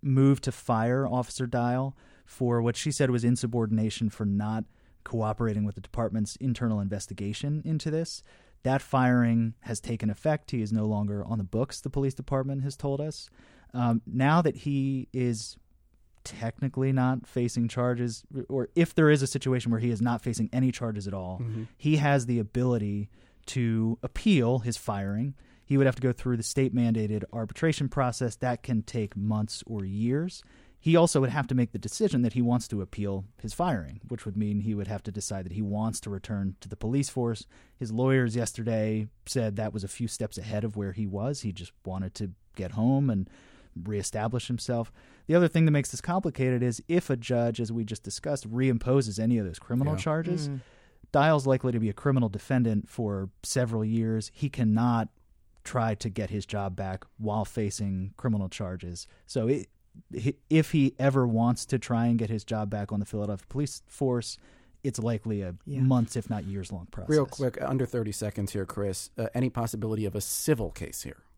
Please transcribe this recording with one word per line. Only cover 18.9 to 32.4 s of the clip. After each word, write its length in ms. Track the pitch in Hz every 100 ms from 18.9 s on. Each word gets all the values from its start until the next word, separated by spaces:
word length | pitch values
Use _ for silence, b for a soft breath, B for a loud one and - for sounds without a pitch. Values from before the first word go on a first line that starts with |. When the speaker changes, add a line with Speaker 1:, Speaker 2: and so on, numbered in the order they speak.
| -
Speaker 1:
there 140 | 156
is 120 | 151
a 60 | 135
situation 420 | 139 135 127 113
where 100 | 117
he 80 | 120
is 120 | 113
not 200 | 120 120
facing 280 | - 110 110
any 180 | 123 131
charges 360 | - 117 104 101
at 60 |
all, 260 | 95 90 95
Speaker 2:
Mm-hmm. 200 | 117 110 110 -
Speaker 1:
he 200 | 147 156
has 280 | 143 143 120
the 140 | 120
ability 680 | 104 123 127 120 104 101 104 b b b -
to 520 | 131 117 113 113 117
appeal 580 | 127 - 220 180 117 127
his 180 | 113 113
firing. 580 | - 101 98 104 135 135 b b b
He 120 | 139
would 80 | 135
have 100 | 123
to 40 |
go 120 | 127
through 240 | 120 127 120
the 60 |
state-mandated 840 | 113 - 135 113 117 113 107 107 -
arbitration 560 | 117 110 - 160 151 139
process. 480 | - 127 117 123 -
That 260 | 127 120
can 200 | - 117
take 340 | 107 120 104 -
months 460 | 104 107 107 - -
or 160 | 110
years. 580 | 95 98 117 135 175 - - b b b
He 160 | - 165
also 240 | 165 147
would 80 | 135
have 180 | 120 131
to 80 | 127
make 160 | 120
the 60 | 104
decision 460 | - - 214 139
that 100 | 120
he 80 | 123